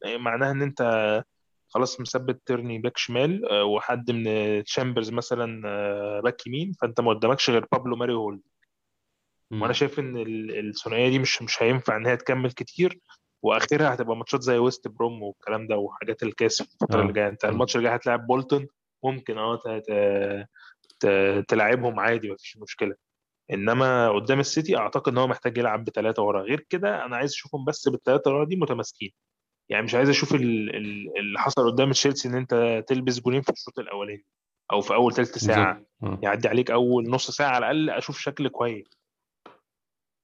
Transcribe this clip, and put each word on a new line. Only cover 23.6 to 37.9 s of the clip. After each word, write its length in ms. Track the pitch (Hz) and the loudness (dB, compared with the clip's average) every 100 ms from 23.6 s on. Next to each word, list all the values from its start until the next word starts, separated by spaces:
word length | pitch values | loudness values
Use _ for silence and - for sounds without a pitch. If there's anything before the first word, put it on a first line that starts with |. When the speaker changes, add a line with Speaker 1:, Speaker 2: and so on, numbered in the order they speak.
| 104 120 131 127 117 | 0 2 4 4 4
Speaker 1:
قدام 300 | 104 110 135 | 2 2 2
السيتي 360 | 135 - 156 165 | 2 -2 0 0
أعتقد 360 | 104 139 139 | 0 -2 0
إن 60 | 123 | 2
هو 80 | 131 | 2
محتاج 320 | 120 123 120 | 0 -4 0
يلعب 260 | 120 110 | 0 -2
بتلاتة 380 | 110 107 110 113 | -4 -2 0 0
ورا. 200 | 104 98 | 0 0
غير 240 | 98 147 - | 0 -4 -4
كده 340 | 180 202 202 123 | -4 -2 -2 -4
أنا 100 | 123 | -4
عايز 160 | 139 | -4
أشوفهم 320 | - - 147 | -6 -10 -8
بس 240 | 131 - - | -4 -2 0
بالتلاتة 420 | 127 - 139 143 | 0 2 2 4
ورا 140 | 139 | 2
دي 120 | 151 185 | 0 0
متماسكين. 540 | 156 120 - - 101 _ _ _ _ _ - | 0 -2 -6 -10 -14 _ _ _ _ _ -6
يعني 160 | 107 | -4
مش 100 | 113 | 0
عايز 140 | 120 139 | 4 4
أشوف 260 | 139 - | 4 2
ال-، 420 | 143 123 113 107 107 | 2 2 0 -2 -6
ال-، 420 | 104 104 101 95 | -8 -10 -8 -6
اللي 200 | 104 101 | -6 -2
حصل 320 | 131 139 120 | -2 2 2
قدام 200 | 120 135 | 4 2
تشيلسي، 360 | 135 143 139 127 | 4 2 0 -2
إن 60 | |
أنت 500 | 127 127 120 117 113 110 | -4 0 2 2 0 0
تلبس 320 | 131 127 123 | 0 0 -2
جولين 220 | 120 131 | 0 0
في 80 | 135 | 0
الشوط 260 | - - - | -2 -4 -12
الأولاني 460 | 104 101 101 104 _ _ _ _ - | -10 -8 -8 -10 _ _ _ _ -4
أو 80 | 104 | -2
في 140 | 101 | 2
أول 180 | 107 123 | 4 4
تلت 260 | 113 123 - | 4 0 0
ساعة، 340 | 110 107 95 | 2 4 4
Speaker 2:
بالظبط. 160 | 98 - - | 0 -8 -10
آه. 180 | 107 98 | -8 -4
Speaker 1:
يعدي 260 | 101 107 117 | -2 0 2
عليك 220 | 117 123 | 2 2
أول 400 | 120 123 123 117 | 2 2 2 2
نص 200 | 127 - | -2 -2
ساعة 180 | - 143 | -2 0
على 100 | 123 117 | 2 0
الأقل 200 | 151 156 | 0 0